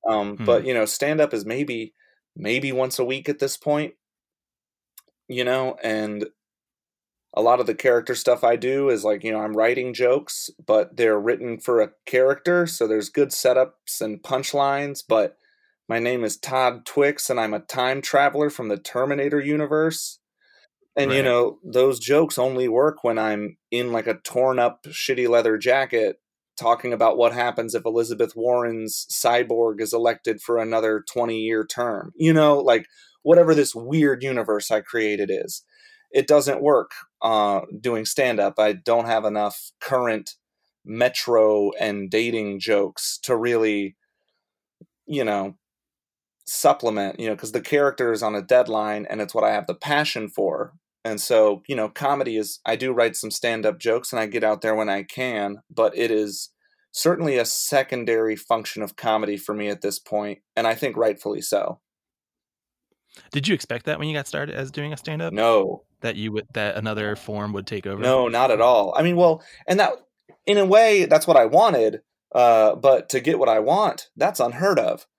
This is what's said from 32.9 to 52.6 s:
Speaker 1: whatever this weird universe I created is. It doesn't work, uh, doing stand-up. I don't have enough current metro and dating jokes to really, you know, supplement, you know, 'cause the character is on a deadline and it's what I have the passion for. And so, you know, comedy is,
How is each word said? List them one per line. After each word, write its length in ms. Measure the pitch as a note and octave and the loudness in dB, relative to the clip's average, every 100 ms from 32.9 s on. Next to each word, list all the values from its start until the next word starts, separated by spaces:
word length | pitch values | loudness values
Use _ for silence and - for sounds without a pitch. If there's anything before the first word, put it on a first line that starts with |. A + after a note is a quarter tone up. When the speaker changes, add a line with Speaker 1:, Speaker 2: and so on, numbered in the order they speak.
| _ _ _ | _ _ _
Speaker 1:
whatever 320 | C#3+ E3+ E3+ D3+ | 6 8 8 6
this 180 | C#3+ | 2
weird 480 | A#2 A#2 D#3 D3 B2 | -2 -4 2 2 2
universe 480 | C3+ B2 A2 G#2 - | -2 -4 -2 -2 0
I 120 | G#2+ | -2
created 500 | - A#2+ G#2+ G#2 G2 | -2 -2 -2 -2 -2
is. 300 | F#2+ - - _ _ _ _ _ | -4 -6 -12 _ _ _ _ _
It 160 | C3+ B2+ | -2 4
doesn't 340 | D3 C3+ B2+ | 4 4 0
work, 300 | D3 C3+ - - - _ | 2 2 0 -12 -20 _
uh, 380 | A2+ A2 G#2 G2 - G#2 | 0 2 2 0 -4 -8
doing 240 | A#2+ A2+ A2 | -4 -4 -4
stand-up. 540 | - B2+ A2 G2 - | 0 0 2 0 2
I 140 | G#2+ | 0
don't 320 | F#2+ A#2 A#2 A#2 | 2 0 0 2
have 200 | A2+ G#2+ | 0 0
enough 460 | G#2+ G#2 - - _ | -2 -4 -6 -18 _
current 540 | - B2+ A#2+ A2 G2 - _ _ _ _ - | -4 -2 0 -2 -6 -20 _ _ _ _ -12
metro 880 | A2 B2 - - A#2 A2 G#2+ G2+ - | -2 -2 -2 0 4 4 4 0 -2
and 320 | A2 G2+ G2 | -4 -4 -2
dating 480 | A2 A#2 A#2 G#2 G2 | -2 0 -4 -4 -6
jokes 580 | G#2 G#2 G2 - - - | 0 0 0 -4 -10 -8
to 120 | - A#2+ | -4 -2
really, 600 | A#2+ A#2 A2 G#2 G2 F#2+ _ _ _ _ _ _ _ _ - _ - | 0 0 2 0 -4 _ _ _ _ _ _ _ _ _ -20 _ -8
you 160 | D3 | -4
know, 340 | A#2 G2+ G2 - _ _ _ _ _ _ _ _ - | -2 -2 -4 -10 _ _ _ _ _ _ _ _ -10
supplement, 760 | - D3 - A#2+ G#2+ G2 - | 0 2 2 -2 -2 -4 -6
you 80 | A2+ | -6
know, 80 | G#2 | -6
'cause 160 | A2 | -6
the 100 | A#2 | -8
character 500 | - D3 C#3+ C#3 A#2+ | -2 0 0 0 -2
is 100 | A2 | 0
on 140 | A2 G#2 | -2 -4
a 80 | |
deadline 640 | F2+ B2 A#2+ A2 G#2+ G#2+ G#2 | 2 2 4 -2 -2 -4 -6
and 140 | A2 | -6
it's 120 | G2+ | -4
what 100 | A2+ | 0
I 100 | G#2+ | 2
have 120 | G#2 - | 0 -4
the 80 | |
passion 560 | F#2 - D3 D3+ A#2+ G#2 | -8 -2 0 0 -4 -8
for. 440 | - F#2+ D2+ G#2 _ _ _ A2+ | -2 -2 -2 -8 _ _ _ -8
And 140 | G#2 | -6
so, 440 | - A#2 G#2+ G2+ - | 2 4 4 2 -6
you 80 | C3+ | -4
know, 140 | G#2+ | -4
comedy 480 | - C#3 C#3 B2+ A2 | -4 -2 -2 -2 -2
is, 220 | G#2 - | -4 -6